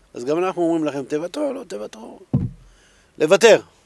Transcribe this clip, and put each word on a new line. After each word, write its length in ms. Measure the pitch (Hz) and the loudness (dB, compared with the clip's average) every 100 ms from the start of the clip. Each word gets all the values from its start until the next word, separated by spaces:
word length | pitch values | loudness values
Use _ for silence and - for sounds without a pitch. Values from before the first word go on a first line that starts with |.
| _ | _
אז 100 | - | -10
גם 200 | 123 165 | -4 -2
אנחנו 180 | 185 175 | -2 -2
אומרים 220 | 165 165 | 0 0
לכם, 200 | 151 139 | -2 -6
"תוותרו 480 | 131 151 180 294 285 | -6 -6 -6 -6 -6
לו, 120 | 262 | -6
תוותרו". 560 | 180 202 214 220 240 - - - - - - _ _ _ _ - | -12 -12 -12 -16 -20 -20 -4 -2 -2 -10 -20 _ _ _ _ -2
לוותר. 420 | 156 196 226 151 - _ | 2 6 6 6 2 _